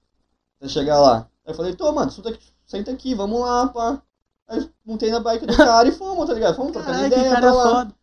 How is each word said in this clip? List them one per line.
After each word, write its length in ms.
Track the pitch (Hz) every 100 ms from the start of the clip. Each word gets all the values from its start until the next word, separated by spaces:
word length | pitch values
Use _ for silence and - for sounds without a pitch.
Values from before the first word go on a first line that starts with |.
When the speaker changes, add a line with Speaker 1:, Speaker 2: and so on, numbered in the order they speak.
| _ _ _ _ _ _
Speaker 1:
Até 80 | 135
chegar 320 | 147 143 147
lá. 280 | 143 113 - _ -
Aí 60 |
eu 40 | 160
falei, 200 | 180 185
"Tô, 160 | 311
mano, 200 | 302 262
senta 180 | - 220
aqui, 160 | 220 _ _ _
senta 260 | 196 214
aqui, 220 | 262 254
vamos 260 | 226 202 233
lá, 260 | 247 247 262
pá." 340 | 240 226 277 _ _ _ _ -
Aí 200 | 226 - _ 220
montei 240 | 220 220
na 80 | 233
bike 260 | 226 233 -
do 100 | 233
cara 320 | 277 226 240
e 40 |
fomos, 340 | - 381 359 311
tá 60 |
ligado? 220 | 226 208 165
Fomos 160 | 277
trocando 200 | - 294 254
Speaker 2:
Caralho, 180 | 269
que 60 | 254
Speaker 1:
ideia, 140 | 262 247
Speaker 2:
cara 120 | 247
Speaker 1:
tá 60 |
lá. 160 | 247 240 240
Speaker 2:
foda. 160 | 233 -